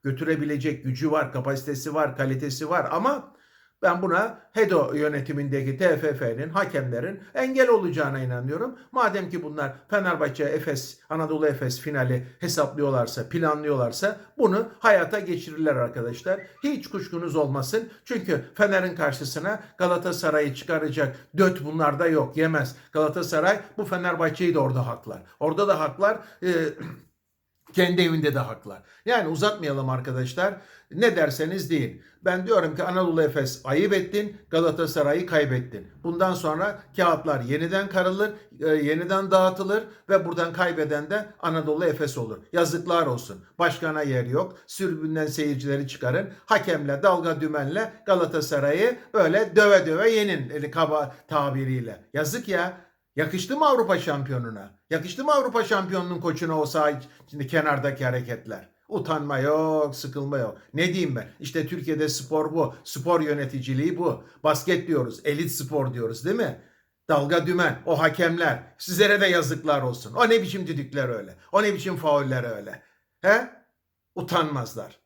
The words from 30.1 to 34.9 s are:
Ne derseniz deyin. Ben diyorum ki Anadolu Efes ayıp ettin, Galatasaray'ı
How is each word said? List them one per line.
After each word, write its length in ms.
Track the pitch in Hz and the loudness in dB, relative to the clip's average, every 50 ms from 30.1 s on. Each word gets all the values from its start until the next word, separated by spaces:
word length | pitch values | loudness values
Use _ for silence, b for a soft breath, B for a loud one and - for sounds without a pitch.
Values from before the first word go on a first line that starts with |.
| 127 127 131 127 - 180 180 202 190 185 B B B B B B | -4 -4 -4 -4 -2 0 0 0 0 -4 B B B B B B
Ne 240 | - 165 233 233 170 | 0 2 2 2 4
derseniz 540 | 170 156 - - - 156 160 185 190 147 131 | 4 2 2 2 -2 -2 -2 -2 -6 -4 -2
deyin. 320 | 165 147 127 - - B B B B B - | -2 -2 -2 -4 -8 B B B B B -2
Ben 220 | 185 180 185 185 | 0 0 0 2
diyorum 280 | 226 226 190 170 156 147 | 4 4 4 4 2 -2
ki 80 | - 165 | -2 -4
Anadolu 380 | 180 180 185 185 175 160 165 | 0 0 2 2 2 4 2
Efes 400 | 156 139 - 151 131 127 - - - | 2 2 2 0 -2 -2 -4 -8 -4
ayıp 300 | 135 139 156 202 202 196 | 0 2 2 2 2 2
ettin, 440 | 190 180 - - 208 208 208 - - - _ | 0 0 -2 -4 -4 -4 -4 -10 -14 -10 _
Galatasaray'ı 760 | 160 160 170 165 - - 165 156 | 0 2 2 2 2 0 -2 -2